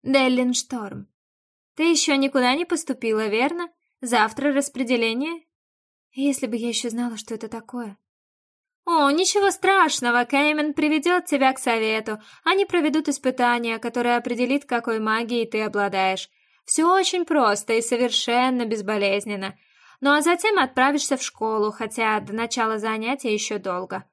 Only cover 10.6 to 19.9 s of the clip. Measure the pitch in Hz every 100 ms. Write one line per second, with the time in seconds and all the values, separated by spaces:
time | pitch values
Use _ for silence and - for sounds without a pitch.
10.6 | 302 294 302 302 320 359 359 285 262 269
11.6 | - 226 220 220 220 214 - - - 381
12.6 | 392 349 311 294 302 277 262 254 240 240
13.6 | 233 226 233 233 240 240 240 233 247 285
14.6 | - 240 240 220 220 220 233 240 226 220
15.6 | 214 202 202 190 190 190 - _ _ _
16.6 | - - 330 370 370 370 339 320 233 202
17.6 | - 226 226 240 247 233 - 240 254 254
18.6 | 226 220 196 214 196 196 208 202 196 -
19.6 | _ _ _